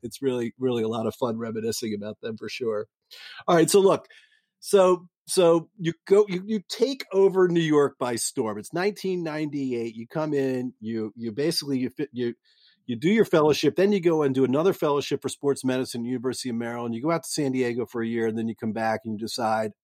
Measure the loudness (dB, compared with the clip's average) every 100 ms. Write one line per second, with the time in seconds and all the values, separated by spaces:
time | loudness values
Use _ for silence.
0 | -14 -6 -4 -2 -4 -4 -2 -2 -2 -2
1 | -4 -2 -4 -4 -6 -6 -4 -4 -6 -6
2 | -8 -10 -10 -10 -12 -6 -4 -4 -8 _
3 | _ -20 -20 -10 2 4 6 6 6 2
4 | -2 -20 _ _ _ _ 2 4 6 2
5 | -2 _ -4 4 6 4 0 -6 -6 -6
6 | 4 4 4 -2 -4 -4 -4 -2 -2 -2
7 | -2 4 4 6 4 4 4 4 4 0
8 | -4 -2 -4 -4 -4 -4 -6 -4 -2 -2
9 | -4 -4 -4 -4 -4 -4 -4 -4 -4 -8
10 | -8 -4 -2 0 0 -2 -6 -8 -8 -6
11 | -6 -8 -8 -2 -2 -2 -2 -2 -2 -4
12 | -8 -4 -4 -4 _ _ _ _ -8 -2
13 | 2 4 4 6 4 4 2 2 2 2
14 | 2 2 2 2 2 4 2 2 0 0
15 | -2 -4 -4 -2 -2 0 0 -2 -2 -6
16 | -6 -4 -4 -6 -6 -6 -6 -6 -6 -4
17 | -2 -4 -4 -4 -2 0 -2 -2 -6 -4
18 | -4 -2 -2 -2 -4 -4 -6 -2 -2 -2
19 | -6 -8 -8 -4 -2 -2 -4 -8